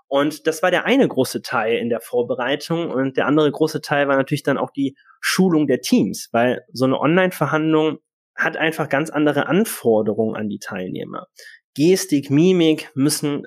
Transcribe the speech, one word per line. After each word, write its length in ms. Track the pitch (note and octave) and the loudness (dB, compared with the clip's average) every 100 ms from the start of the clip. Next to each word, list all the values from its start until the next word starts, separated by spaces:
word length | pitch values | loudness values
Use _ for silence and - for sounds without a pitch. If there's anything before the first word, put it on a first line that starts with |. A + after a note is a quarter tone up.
| _ | _
Und 380 | C#3 D3 D3 - | 0 0 -2 -4
das 160 | - | 0
war 80 | F3+ | 0
der 160 | F3 E3+ | 2 2
eine 220 | C4+ F3+ | 2 2
große 340 | - B2+ A2+ | 2 -2 -2
Teil 360 | - B2+ A2+ A#2 | -4 -2 0 0
in 120 | A#2 | 0
der 120 | A2+ | -4
Vorbereitung. 920 | - B2 A#2+ B2 B2 C#3+ - E3 E3 | -2 -2 0 0 0 -2 -2 -4 -2
Und 260 | B2+ C3+ C3 | -2 -2 0
der 80 | A2+ | 2
andere 260 | D3+ D3+ | 4 2
große 300 | - D#3 D3 | 2 -2 -2
Teil 260 | - C#3+ C#3+ | -2 0 2
war 80 | C3+ | 0
natürlich 280 | C3 D3 | 0 -2
dann 140 | - C3+ | -2 -2
auch 120 | C3 | -4
die 260 | - C3+ - _ _ | -4 -6 -6 _ _
Schulung 440 | - - F#3 D#3+ D3+ | -4 2 2 2 2
der 160 | - | 0
Teams, 480 | - B3 G#2 - - | 2 2 2 -4 -4
weil 320 | A#2 B2 A#2 - | 0 0 -2 -8
so 140 | A#2 C3 | -2 0
eine 140 | C3 | 2
Online-Verhandlung 1000 | B2+ F3+ F#3 - D3 D#3 D#3+ D#3 D#3 C#3+ _ _ _ - | 2 2 0 -2 -2 0 0 2 0 -4 _ _ _ -4
hat 220 | D#3+ - | -4 -2
einfach 320 | D#3+ D#3 C#3+ | -4 -2 -2
ganz 200 | C#3 E3 | -2 -2
andere 380 | D3+ D3 C#3+ - | 0 0 0 0
Anforderungen 880 | E3+ A3+ - A#2+ G#2+ A2 G#2 A2 G#2+ | 0 0 -2 2 2 2 -2 -2 -4
an 140 | G#2+ | -8
die 100 | G2+ | -8
Teilnehmer. 680 | - F#2+ F#2 - - - - - - - _ | -10 -10 -8 -8 -10 -12 -14 -20 -20 -20 _
Gestik, 560 | - D#3+ F#3 - C#3+ - | 0 2 2 2 -2 2
Mimik 640 | C#3 F3+ F#3 D#3+ D#3 - | 4 4 4 2 2 -4
müssen 500 | C3 C#3+ C#3+ D3 C#3+ | -2 0 0 -4 -6